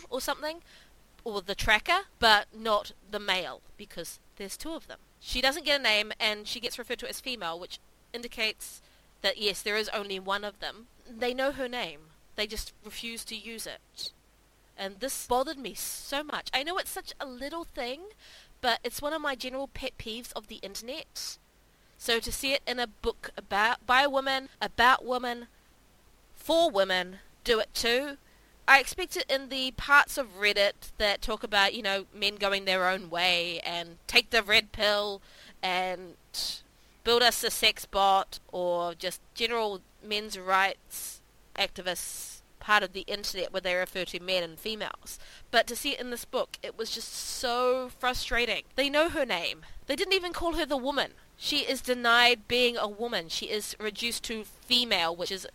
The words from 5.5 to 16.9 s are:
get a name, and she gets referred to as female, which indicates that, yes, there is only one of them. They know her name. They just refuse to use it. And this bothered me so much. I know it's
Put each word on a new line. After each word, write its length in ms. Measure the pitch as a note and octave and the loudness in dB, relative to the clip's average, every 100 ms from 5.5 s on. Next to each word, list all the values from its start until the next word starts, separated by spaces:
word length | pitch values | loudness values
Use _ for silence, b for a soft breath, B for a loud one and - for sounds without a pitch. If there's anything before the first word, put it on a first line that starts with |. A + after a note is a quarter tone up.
| D#4 D4 | 2 0
get 140 | C#4+ | 2
a 40 | |
name, 280 | A#3+ G#3+ G#3+ - | 2 2 0 -2
and 280 | A3 G#3 G#3 | -2 -2 -6
she 120 | A#3+ | -8
gets 180 | A#3 - | -8 -8
referred 220 | A#3 A#3 | -8 -8
to 100 | A3 | -8
as 120 | - | -10
female, 360 | C4+ A#3 E3+ E3+ | -10 -8 -8 -8
which 200 | F3+ - _ _ _ | -12 -16 _ _ _
indicates 720 | - E3 - A3 - - - - _ _ _ | -12 -10 -4 -4 -4 -12 -16 -20 _ _ _
that, 160 | G3 G3 | -2 0
yes, 240 | G#3 F3+ | 0 0
there 160 | G#3+ G#3+ | -2 -2
is 120 | G#3+ | -2
only 260 | G#3+ G3+ F#3+ | -4 -4 -6
one 240 | F#3+ G3+ | -2 -2
of 160 | G#3 G3+ | -4 -8
them. 280 | D#3 F3+ A#3 _ - | -10 -12 -18 _ -20
They 240 | A3+ B3 | -4 -2
know 180 | B3+ C4+ | 0 -2
her 180 | C4+ B3 | -2 -4
name. 300 | B3 F3 D3 D#3+ - _ - | -4 -6 -10 -20 -20 _ -6
They 100 | G#3+ | -4
just 260 | A3 - - | -6 -10 -14
refuse 400 | G#3+ - A#3 A3+ - | -16 -10 -10 -10 -10
to 100 | A3 | -12
use 300 | G#3+ A3+ E3+ | -10 -12 -12
it. 460 | A2 _ - - - _ _ _ _ _ - | -14 _ -12 -12 -12 _ _ _ _ _ -10
And 220 | G3 G3 | -10 -6
this 280 | C4 - - | -6 -6 0
bothered 320 | B3 C#4 C#4 | 2 2 -4
me 160 | A3 - | -10 -8
so 480 | - - - C#4 | -8 -8 -6 -6
much. 260 | D4+ F#3+ - | -4 -6 -2
I 100 | C4 | -2
know 140 | D4 F#4 | 0 -4
it's 120 | - | -4